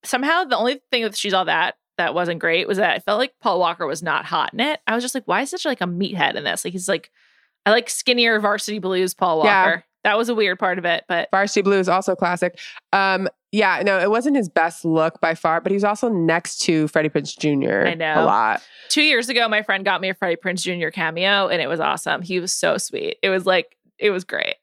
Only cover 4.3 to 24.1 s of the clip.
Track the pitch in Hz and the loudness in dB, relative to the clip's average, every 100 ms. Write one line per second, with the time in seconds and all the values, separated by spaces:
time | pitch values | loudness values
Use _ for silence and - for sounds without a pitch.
4.3 | 160 - - 277 302 - 226 247 269 - | -4 -4 -2 -4 -2 -4 -4 -4 -8 -2
5.3 | 185 277 370 320 254 180 175 196 196 - | -2 -2 -6 -6 -4 -4 -4 -4 0 -2
6.3 | - 143 85 180 180 180 170 - _ _ | 0 -4 -4 -6 -6 -4 -4 -4 _ _
7.3 | _ _ _ 202 226 240 - - 240 233 | _ _ _ 2 2 0 -4 0 2 2
8.3 | 214 208 208 - 208 185 185 185 - 180 | 2 0 -2 -4 -4 -2 0 -2 0 0
9.3 | 160 208 196 180 175 _ _ 208 208 233 | 2 4 4 2 0 _ _ 0 2 0
10.3 | 226 202 185 190 180 175 170 - 175 - | 0 0 0 -2 -2 -2 -2 -2 -2 0
11.3 | 190 202 214 190 196 185 185 190 185 175 | 0 2 2 2 2 2 0 0 0 0
12.3 | 175 180 - - - _ 196 196 190 190 | 0 -2 -4 -20 -20 _ 2 2 0 -2
13.3 | _ _ 208 202 165 202 190 190 220 254 | _ _ 2 2 2 2 2 2 2 2
14.3 | 277 180 - 165 - 165 160 160 - 165 | 0 2 0 0 -2 0 2 2 0 -2
15.3 | 165 165 165 180 202 202 208 240 196 165 | 0 0 0 0 0 0 0 0 2 2
16.3 | 170 - - - 160 151 160 151 151 147 | 0 -2 -4 0 2 2 0 0 -2 -4
17.3 | - 156 143 - 98 - 165 160 156 165 | -4 0 0 2 2 0 0 0 2 4
18.3 | 104 110 - - - - 302 302 247 240 | 4 2 -2 -6 -20 -4 2 4 2 0
19.3 | 240 233 214 214 190 196 180 185 180 185 | 0 2 0 0 -2 0 0 -2 -2 -2
20.3 | 170 185 180 175 175 160 - 160 165 190 | -2 -4 -4 -4 -4 -4 -4 -4 0 2
21.3 | 202 190 175 135 165 147 139 - - 175 | 2 2 0 -2 -2 -2 -4 -4 -4 -2
22.3 | 180 175 - 170 - - - - - 196 | -4 -4 0 0 0 -4 -6 -8 -2 -2
23.3 | 185 185 185 165 _ _ _ 214 | 0 2 0 0 _ _ _ -2